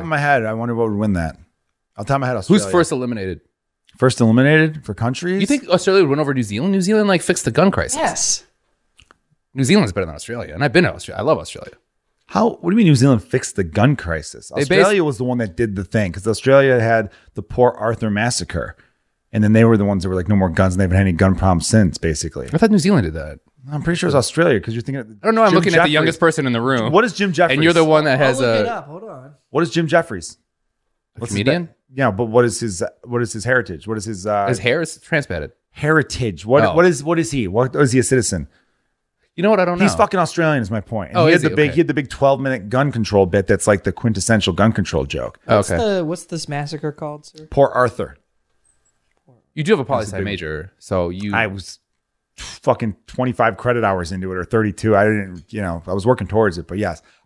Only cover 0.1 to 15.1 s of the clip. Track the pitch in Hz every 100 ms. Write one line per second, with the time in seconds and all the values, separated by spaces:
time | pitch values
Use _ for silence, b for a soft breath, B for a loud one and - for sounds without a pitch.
0.1 | 151 143 139 110 113 120 117 113 104 107
1.1 | 90 80 - _ _ _ _ _ - 107
2.1 | 139 127 120 - 202 196 180 160 139 123
3.1 | 113 95 82 _ _ _ _ _ - 131
4.1 | - 113 117 135 156 160 151 - 101 117
5.1 | 131 175 190 196 285 - 180 196 190 160
6.1 | 143 143 131 107 101 175 196 180 214 208
7.1 | 180 - 175 - 113 190 185 - 294 311
8.1 | - - - - _ _ _ _ _ _
9.1 | _ _ _ _ 135 127 208 123 90 85
10.1 | 73 - 120 80 78 143 117 151 78 -
11.1 | 92 120 127 - - - - _ _ _
12.1 | _ _ - 220 - 170 214 190 135 139
13.1 | 117 - 120 - - 87 92 123 139 90
14.1 | 80 76 - - - 143 190 196 202 156